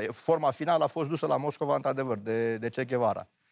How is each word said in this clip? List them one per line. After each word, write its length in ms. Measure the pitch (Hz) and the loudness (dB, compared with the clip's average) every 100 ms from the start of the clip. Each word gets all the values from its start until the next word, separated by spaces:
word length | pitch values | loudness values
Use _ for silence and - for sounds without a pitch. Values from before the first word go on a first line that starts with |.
| 110 | -2
Forma 380 | 120 - 160 147 | -6 0 4 4
finală 340 | 123 151 170 | 0 2 2
a 20 | 147 | 2
fost 220 | 165 143 | 0 -4
dusă 180 | 160 151 | -2 0
la 100 | 135 | 0
Moscova, 380 | 147 - 143 | 0 -4 0
într-adevăr, 440 | 143 139 135 135 107 | 0 0 -2 -2 -2
de, 400 | 104 113 117 113 | -2 0 0 -2
de 100 | 117 | -4
Che 160 | 113 | -4
Guevara. 440 | 123 127 113 95 92 _ _ | -2 2 2 0 -6 _ _